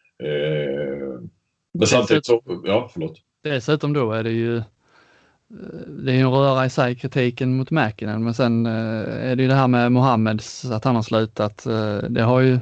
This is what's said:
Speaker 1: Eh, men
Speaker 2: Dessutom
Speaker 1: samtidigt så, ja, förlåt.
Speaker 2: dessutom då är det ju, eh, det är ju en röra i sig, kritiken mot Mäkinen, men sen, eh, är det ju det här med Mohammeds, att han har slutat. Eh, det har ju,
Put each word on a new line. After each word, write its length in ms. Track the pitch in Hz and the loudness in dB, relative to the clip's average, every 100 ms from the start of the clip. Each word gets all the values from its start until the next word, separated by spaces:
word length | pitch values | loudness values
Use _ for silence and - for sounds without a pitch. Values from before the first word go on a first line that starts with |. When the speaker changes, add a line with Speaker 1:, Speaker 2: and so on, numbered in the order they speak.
| _ - | _ -10
Speaker 1:
Eh, 40 | 76 | -6
men 1040 | 73 76 76 71 69 71 69 69 62 58 - _ _ _ | -2 -2 -2 -4 -4 -6 -6 -8 -10 -14 -20 _ _ _
Speaker 2:
Dessutom 260 | - 104 127 | -2 2 2
Speaker 1:
samtidigt 260 | 104 156 143 | 2 2 2
så, 160 | 117 - 87 82 | 0 0 -6 -2
ja, 240 | 104 123 | -2 -2
förlåt. 240 | - 80 - _ _ | -8 -10 -10 _ _
Speaker 2:
dessutom 500 | 151 139 117 151 147 | -6 -4 0 0 0
då 180 | 147 117 | 0 0
är 120 | 110 | -2
det 80 | 113 | -2
ju, 260 | 113 117 117 | -2 -2 -2
eh, 60 | 110 _ _ _ _ _ _ _ _ 220 - 165 - | -6 _ _ _ _ _ _ _ _ -20 -16 -16 -16
det 240 | 147 135 | -8 0
är 40 | 127 | 2
ju 60 | |
en 100 | 131 | 4
röra 340 | 131 139 131 131 | 4 4 2 0
i 40 | |
sig, 260 | 143 127 120 | 0 0 -2
kritiken 640 | 135 143 123 120 127 127 | -4 0 0 0 -2 -2
mot 140 | 131 | 0
Mäkinen, 520 | 160 113 - 107 107 | 0 0 -2 -6 -4
men 100 | 117 | -2
sen, 320 | 117 123 117 117 | 0 2 2 0
eh, 640 | 113 113 110 - 110 120 | -2 -4 -4 -6 -6 -2
är 40 | 127 | 0
det 80 | |
ju 60 | 131 | 2
det 60 | 135 | 4
här 120 | 127 | 4
med 240 | 123 120 | 4 4
Mohammeds, 760 | 123 135 113 110 110 - - 127 | 4 4 4 2 -2 -6 -12 -6
att 180 | 110 | -2
han 120 | 131 120 | 0 0
har 80 | |
slutat. 600 | 107 110 110 - 104 - 131 | 0 0 0 -2 -4 -4 -4
Eh, 320 | 113 107 104 | -2 -2 -4
det 240 | - 120 | -2 0
har 180 | 113 127 | 4 4
ju, 200 | 131 127 | 4 2